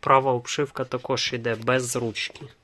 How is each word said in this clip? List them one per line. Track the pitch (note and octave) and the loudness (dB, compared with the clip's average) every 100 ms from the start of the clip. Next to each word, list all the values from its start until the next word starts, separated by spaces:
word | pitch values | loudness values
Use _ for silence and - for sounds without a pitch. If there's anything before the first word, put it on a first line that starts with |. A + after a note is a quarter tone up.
Права | - C3+ C3+ | 6 6 6
обшивка | B2 A#2 - C#3+ - C3 | 0 -2 -4 -4 -4 -6
також | B2+ - B2+ - | -6 -2 -2 -2
іде | B2 A#2 A2+ | -2 -2 -2
без | A#2 B2+ B2 B2 | 2 0 2 -2
ручки. | A#2 G#2 - - C3+ - | -2 -4 -8 -10 -18 -20